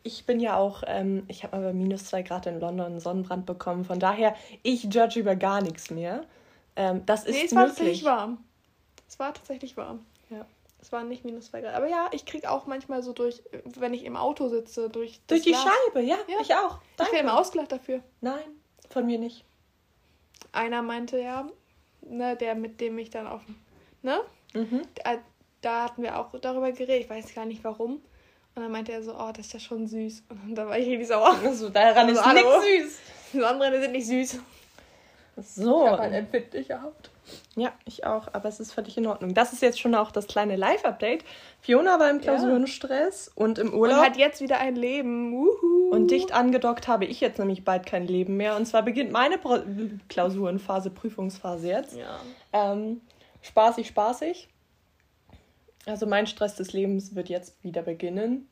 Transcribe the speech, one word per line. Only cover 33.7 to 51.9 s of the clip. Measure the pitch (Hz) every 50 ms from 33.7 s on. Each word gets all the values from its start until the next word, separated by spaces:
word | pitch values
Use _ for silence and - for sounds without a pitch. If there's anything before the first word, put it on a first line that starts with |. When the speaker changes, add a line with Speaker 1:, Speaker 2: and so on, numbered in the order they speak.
| 262 262
Speaker 2:
sind | 269 254
nicht | 247 262 240
süß. | 220 254 254 262 254 254 247 - - - - - _ _ - - _ _ _ _ _ _ _ _ _ _
Speaker 1:
So. | - 202 - - 190 202 240 269 330 294
Speaker 2:
Ich | 233
hab | 202 -
halt | 220 196 -
empfindliche | 214 214 - - 240 240 - - - 269 - - 247
Haut. | 262 302 311 _ - - _ _ _ - - - - _ -
Speaker 1:
Ja, | 220 240 247 - - _
ich | - - - -
auch, | - 220 220 220 - -
aber | 202 202
es | 214 208 -
ist | 220 -
völlig | - - 208 - -
in | 240 226
Ordnung. | 220 202 - 180 180 185
Das | 220 247 247
ist | 254 -
jetzt | 269 247 240 -
schon | - 247 233
auch | 214 214 214
das | - 208 202
kleine | - - 208 208 208 196
Live-Update. | 190 190 220 349 427 - 254 208 - 214 220 262 320 - - - - - - - _
Fiona | - - 240 254 339 381 359 330
war | 302 294
im | 285 285
Speaker 2:
Ja. | - 294 277
Speaker 1:
Klausurenstress | 262 247 247 254 247 262 269 - - - 262 262 269 311 381 381 - - - _
und | - 214 220 226 -
im | 220 220 -
Speaker 2:
Und | 214
Speaker 1:
Urlaub. | 220 226 262 285 311
Speaker 2:
hat | 262 247
jetzt | 254 277 294 285 -
wieder | 277 262 277 247
ein | 262 262 254
Leben. | 240 240 247 262 285 269 240 240 240 240 233 240
Wuhu. | 247 285 381 466 - 349 339 349 359 359 359
Speaker 1:
Und | 359 220 - 349
dicht | 349 359 - -
angedockt | - 240 247 254 254 247 - 240 240 - -
habe | - 226 208 190
ich | - 254 -
jetzt | 285 214 208 -
nämlich | 202 196 190 185 -
bald | 196 185 185 185
kein | - - 185 180
Leben | 180 180 180 185 185 196
mehr. | 196 208 214 214
Und | 208 226
zwar | 226 - 220 208
beginnt | 247 226 262 277 202
meine | - 226 254 294 370
Pro-, | 370 - 269 247 - - 202 196 202 226 202 208 196 -
Klausurenphase, | _ - 190 175 185 190 196 202 175 180 196 196 - 190 190 190 190
Prüfungsphase | 190 - - 220 208 - 190 190 190 - - 185 175 170 165
jetzt. | 175 185 240 277 -